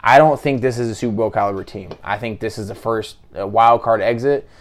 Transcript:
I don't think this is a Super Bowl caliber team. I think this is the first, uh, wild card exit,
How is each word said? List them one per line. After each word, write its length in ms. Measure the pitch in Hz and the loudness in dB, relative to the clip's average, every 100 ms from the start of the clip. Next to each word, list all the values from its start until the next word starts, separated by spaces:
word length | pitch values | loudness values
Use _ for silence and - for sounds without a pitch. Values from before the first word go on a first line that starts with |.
I 180 | - 135 | 6 6
don't 220 | 156 139 | 6 4
think 200 | 147 131 | -2 -2
this 180 | 127 120 | -2 -2
is 100 | 117 | -4
a 60 | 107 | -4
Super 180 | 120 | -4
Bowl 160 | 104 110 | -2 -2
caliber 320 | 110 101 98 | -2 -2 -4
team. 280 | 92 104 90 - | -10 -14 -16 -14
I 160 | - 104 | -10 -8
think 220 | 117 104 | -8 -8
this 180 | 110 110 | -8 -8
is 80 | 101 | -10
the 80 | |
first, 440 | 98 113 113 107 - - - | -8 -4 -4 -6 -12 -18 -10
uh, 80 | 101 | -4
wild 360 | 107 117 120 | 2 4 4
card 180 | 117 110 | 2 0
exit, 460 | 101 120 135 143 - - | 0 0 0 -2 -4 -20